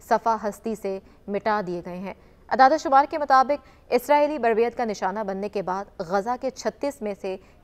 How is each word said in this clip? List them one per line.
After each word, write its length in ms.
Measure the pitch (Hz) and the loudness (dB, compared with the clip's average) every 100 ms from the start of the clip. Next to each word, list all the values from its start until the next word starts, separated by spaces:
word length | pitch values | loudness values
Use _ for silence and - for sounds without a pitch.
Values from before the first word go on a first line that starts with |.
सफ़ा 340 | - 214 233 220 | 0 0 2 -2
हस्ती 380 | 208 202 226 214 | -4 -6 -8 -6
से 240 | 196 190 - - - | -6 -8 -12 -20 -8
मिटा 320 | 202 220 214 | -4 -2 -2
दिए 200 | 180 175 | -4 -8
गए 160 | 180 180 | -8 -12
हैं। 160 | 190 - - _ - | -12 -14 -20 _ -6
अदाद 280 | - 262 302 | 4 6 6
शुमार 260 | 330 269 285 | 4 4 4
के 120 | 330 | -2
मुताबिक 440 | 294 262 254 285 - - - | 4 4 4 0 -6 -20 -2
इसराइली 480 | 240 - 294 294 302 | -2 4 4 4 2
बर्बियत 360 | 233 214 240 233 | 0 2 0 0
का 100 | 233 | -4
निशाना 380 | 196 190 202 | -2 -4 -4
बनने 260 | 202 190 202 | -6 -6 -6
के 120 | 202 | -6
बाद 280 | 180 185 208 - | -4 -6 -8 -12
गजा 320 | 170 196 208 247 | -4 -2 -2 -4
के 120 | 262 | -4
छत्तीस 500 | - 226 - 285 277 | -4 -6 -4 -8 -6
में 120 | 208 196 | -8 -8
से 240 | 196 190 - - | -8 -10 -12 -20